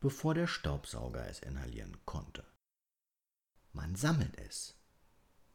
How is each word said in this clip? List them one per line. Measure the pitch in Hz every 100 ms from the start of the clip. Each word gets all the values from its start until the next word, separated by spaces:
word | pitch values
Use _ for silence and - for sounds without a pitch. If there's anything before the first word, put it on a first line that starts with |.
bevor | 139 139 156
der | 160 170
Staubsauger | - - 71 - 113 127 113 52
es | -
inhalieren | - 67 64 57 53 -
konnte? | - 73 - - - _ _ _ _ _ _ _ _ _ _ _ _
Man | 71 78 95
sammelt | 147 165 107 -
es. | - - - - _ _ _ _ _ _ -